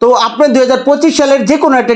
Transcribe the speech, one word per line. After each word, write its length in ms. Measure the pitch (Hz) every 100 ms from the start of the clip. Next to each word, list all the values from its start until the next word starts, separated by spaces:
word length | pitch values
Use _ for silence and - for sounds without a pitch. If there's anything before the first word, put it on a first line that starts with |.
তো 60 | 233 240 233
আপনি 160 | 233 294
দুই 80 | 262 254
হাজার 160 | 254 269
পঁচিশ 300 | 285 320 -
সালের 280 | 277 277 208
যে 120 | 294
কোনো 180 | 311 254
একটা 140 | 226